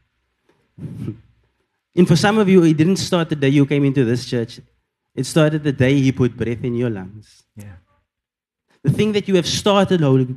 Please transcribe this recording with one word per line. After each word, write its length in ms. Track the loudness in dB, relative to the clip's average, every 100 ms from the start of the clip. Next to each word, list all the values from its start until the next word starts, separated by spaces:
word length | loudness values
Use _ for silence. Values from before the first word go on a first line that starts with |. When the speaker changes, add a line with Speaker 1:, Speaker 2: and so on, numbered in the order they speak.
| _ _ _ _ _ _ _ -18
Speaker 1:
And 1300 | -16 -12 -12 -14 _ _ _ _ _ _ _ 0 2
for 80 |
some 240 | 4 2 2
of 100 | 4
you, 140 | 4
it 120 | 4 2
didn't 200 | 2 0
start 340 | -2 -2 -2
the 60 | -2
day 120 | 0
you 180 | 2 2
came 180 | 0
into 200 | 0 0
this 220 | 0 -2 -4
church. 340 | -6 -6 -10 -20 _ _ _ _
It 100 | -10 -4
started 380 | 0 2 0
the 80 | -2
day 260 | 0 2 2
he 140 | 0
put 240 | 0 -2 -2
breath 260 | -6 -6
in 120 | -6
your 160 | -4 -4
lungs. 520 | -6 -12 -18 -20 _ _ -20
Speaker 2:
Yeah. 200 | -20 -20 _ _ _ _ _ _ _ _ _ _
Speaker 1:
The 100 | -2
thing 200 | 0 0
that 140 | -2 0
you 80 |
have 120 | 0 0
started, 540 | -2 0 2 2 2
Holy, 280 | 2 2 0